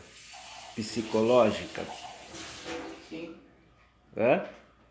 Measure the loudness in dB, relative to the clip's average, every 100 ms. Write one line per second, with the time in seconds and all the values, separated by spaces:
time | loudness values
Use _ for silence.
0 | -12 -20 -18 -16 -16 -16 -10 -6 -4 -4
1 | 0 4 8 8 8 4 -4 -8 -8 -8
2 | -12 -14 -14 -14 -12 -12 -8 -8 -8 -14
3 | -12 -12 -12 -14 -20 -20 _ _ _ _
4 | _ 0 4 4 0 -12 -20 _ _